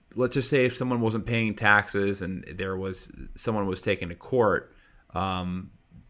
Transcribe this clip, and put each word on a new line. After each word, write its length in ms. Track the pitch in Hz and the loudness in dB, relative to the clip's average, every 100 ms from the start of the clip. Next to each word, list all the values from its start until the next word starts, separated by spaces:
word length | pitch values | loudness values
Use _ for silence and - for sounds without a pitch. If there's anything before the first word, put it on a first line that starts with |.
| _ 110 | _ -2
let's 180 | 123 | 0
just 160 | 139 123 | 0 2
say 140 | 143 | 4
if 120 | 127 123 | 2 2
someone 240 | 127 120 | -2 2
wasn't 240 | 110 110 | 0 0
paying 300 | 110 117 113 | 0 0 0
taxes 680 | 104 107 104 101 101 98 98 | 2 6 6 4 0 0 -2
and 240 | 90 92 | -4 -6
there 320 | - 87 95 95 | -10 -8 -6 -4
was, 360 | 95 92 - - - - | -6 -6 -10 -12 -14 -6
someone 300 | - 107 98 | -2 0 0
was 140 | 92 | -2
taken 280 | - 95 87 | -2 -2 -4
to 80 | 87 | -10
court, 580 | - 127 107 85 - - _ - _ | -2 4 4 2 -2 -20 _ -20 _
um, 560 | 90 95 92 90 90 - - _ - | -4 -2 -2 -4 -6 -8 -18 _ -20